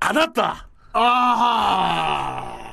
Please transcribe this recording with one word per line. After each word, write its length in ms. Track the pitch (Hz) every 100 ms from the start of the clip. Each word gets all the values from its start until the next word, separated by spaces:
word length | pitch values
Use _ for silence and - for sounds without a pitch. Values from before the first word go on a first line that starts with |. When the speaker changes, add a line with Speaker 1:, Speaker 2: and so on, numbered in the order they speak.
Speaker 1:
않았다. 680 | - 254 320 330 165 - - - -
Speaker 2:
아하. 1600 | 220 240 247 247 233 240 226 208 190 175 165 156 147 139 127 123 - -